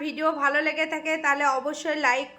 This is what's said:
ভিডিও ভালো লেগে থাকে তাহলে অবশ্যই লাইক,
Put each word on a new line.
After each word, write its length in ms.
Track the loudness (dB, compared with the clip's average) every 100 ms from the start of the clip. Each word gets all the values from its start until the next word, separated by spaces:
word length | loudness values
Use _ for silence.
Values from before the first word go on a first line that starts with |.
ভিডিও 240 | -4 0 0 2
ভালো 160 | 2 2 0
লেগে 200 | 0 -2
থাকে 200 | -2 -2 0
তাহলে 200 | 2 2 2 2
অবশ্যই 400 | -2 -4 -4 0 2
লাইক, 220 | 0 -2